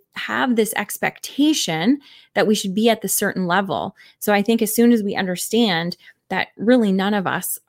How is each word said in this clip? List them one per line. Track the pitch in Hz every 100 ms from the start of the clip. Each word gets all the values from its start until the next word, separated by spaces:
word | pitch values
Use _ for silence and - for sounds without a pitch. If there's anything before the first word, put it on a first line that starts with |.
| _
have | - - 220 262 226
this | 214 -
expectation | 208 - 151 - - - 302 302 - 160 202 285 - - _ -
that | 220
we | 208
should | 196
be | 196 233
at | 220
the | 190
certain | - 202 - 180
level. | 185 190 104 135 - - -
So | 214
I | 208
think | 202 233
as | 214
soon | - 240
as | 233
we | 202 -
understand | 185 180 - 220 220 165 175 - - _ -
that | 190 - -
really | 208 254 208
none | 190 196
of | 208 160
us | 156 - -